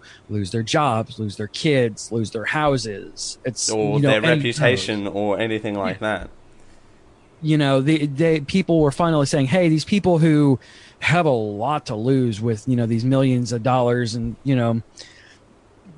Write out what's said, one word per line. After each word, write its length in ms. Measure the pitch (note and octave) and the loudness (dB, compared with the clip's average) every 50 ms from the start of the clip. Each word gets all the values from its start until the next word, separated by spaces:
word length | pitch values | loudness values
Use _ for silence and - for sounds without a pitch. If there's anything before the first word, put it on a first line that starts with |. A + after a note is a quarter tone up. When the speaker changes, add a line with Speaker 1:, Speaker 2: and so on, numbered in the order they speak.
| - - - - - - | -4 -10 -20 -20 -14 -8
Speaker 1:
lose 240 | G#2+ G#2 G2+ F2+ - | -6 -6 -4 -4 -4
their 100 | A2+ A2+ | -4 -4
jobs, 560 | A2 - D#3+ D3+ C3+ A2+ A2 A2 - - - | 0 0 2 2 2 0 0 -4 -6 -8 -8
lose 180 | A2 G#2 F#2+ | -8 -8 -8
their 120 | - G#2+ G2+ | -8 -10 -10
kids, 640 | - - - D#3+ C#3+ C3 A#2+ A2+ G#2 - - - A2 | -8 -4 0 2 2 2 2 0 -2 -6 -10 -6 -4
lose 180 | A#2 A2 F#2+ | -4 -4 -4
their 140 | - A2+ G#2 | -6 -6 -4
houses. 920 | - - D#3 D3+ D3 C#3 C3 A2+ A2+ G2+ G2 F2+ F2 - - - - - - - | -4 -2 0 0 0 0 0 -2 -6 -10 -10 -12 -14 -14 -12 -12 -12 -12 -10 -8
It's, 240 | C3 A2+ - - - | -8 -6 -6 -4 -4
Speaker 2:
Or 260 | A2 G#2+ G#2+ G#2 - | -2 0 0 0 2
Speaker 1:
you 60 | C#3+ C#3 | 2 2
know, 60 | C#3+ | 4
Speaker 2:
their 80 | G#2+ G#2+ | 2 2
Speaker 1:
any 140 | - - - | 4 2 2
of 60 | D3+ | 2
Speaker 2:
reputation 680 | C3+ A#2+ A#2 C#3+ D3 A#2+ C3 B2 - - A2 G#2 G2+ | 0 -2 -2 2 2 2 2 2 0 -4 -4 -4 -4
Speaker 1:
those. 100 | G2+ E2 | -4 -4
Speaker 2:
or 260 | G2+ G#2 G#2 G2 G2 | -4 -2 -2 -2 -2
anything 340 | A2 A2+ A2 G#2+ G#2+ G#2+ G#2 | -2 -2 -4 -4 -4 -4 -4
like 260 | G2+ G2 F#2 F#2 F#2+ | -4 -4 -4 -6 -4
Speaker 1:
Yeah. 180 | G#2+ G#2+ G#2 F2+ | -4 -4 -4 -4
Speaker 2:
that. 120 | - - - - - - - - - - - - - - - - - - - _ _ _ _ - D#3+ | -8 -12 -20 -20 -20 -20 -20 -20 -20 -20 -20 -20 -20 -20 -20 -20 -20 -20 -20 _ _ _ _ -6 -2
Speaker 1:
You 160 | D3+ D#3 D3+ | 0 2 2
know, 220 | D3 C#3 C3+ C3+ | 2 2 2 2
the, 260 | C3+ D3 D#3+ D3+ D3 | 2 2 0 0 0
they, 340 | D3 C3+ C3 E3 E3 D#3+ D#3 | -2 -2 0 0 2 2 0
people 400 | C#3 - - F#3+ F3+ - E3+ E3 | -2 -2 -2 -2 0 2 2 2
were 100 | D3+ C#3+ - | 2 2 2
finally 340 | - F3 E3+ D#3+ D3+ C#3 | 0 0 2 2 2 0
saying, 200 | C3+ - D3 C3+ | 2 0 0 0
"Hey, 220 | B2+ D3 F#3 F3+ E3 | 2 2 2 4 4
these 160 | D#3 D#3 - | 2 2 0
people 340 | - G#3 G3+ - F#3 F3 D#3 | 0 0 0 2 2 4 4
who 400 | D#3+ E3 D3+ D3 D3 C#3 C3 - - - - - - - - - | 4 4 4 4 4 4 2 2 -2 -8 -20 -20 -20 -20 -12 -4
have 260 | - - D3 F3 E3+ | -2 0 2 2 2
a 40 | D#3 | 2
lot 560 | C3 A2+ G#2+ G#2 G#2 G2+ A2+ C#3 D3+ D3 - | 2 0 0 -4 -4 -4 -2 -2 -2 -4 -4
to 80 | - A#2+ | -6 -6
lose 440 | G#2+ A2 B2+ C#3 C3 B2+ A#2+ G#2+ G2+ | -4 0 2 2 2 2 0 -2 -2
with, 260 | A2 A#2+ A2+ G#2+ - | -2 -2 -4 -2 -2
you 100 | C3 B2+ | -2 0
know, 100 | A#2+ A#2+ | 0 0
these 180 | A2+ A#2 A2+ A#2 | 0 0 0 0
millions 480 | C3 C3+ C3+ C3+ C3 B2+ B2 A#2+ G#2+ B2 | 2 2 4 4 4 2 0 0 -2 -4
of 100 | A#2 A2 | -2 0
dollars 520 | C3 B2 C3 B2 A#2+ A#2+ B2 B2 A2 A2+ | 0 2 2 2 2 2 0 0 -2 -4
and, 220 | A#2+ A#2 A#2 G#2+ - - | -4 -6 -6 -8 -6 -2
you 140 | C3+ C3+ | 0 0
know, 240 | B2 A#2 A#2 A#2 A#2 - _ _ - - - - - - - - _ _ _ _ _ _ _ _ _ - - D#3 | 2 2 0 0 -2 -4 _ _ -20 -20 -20 -20 -20 -20 -20 -20 _ _ _ _ _ _ _ _ _ -20 -20 -20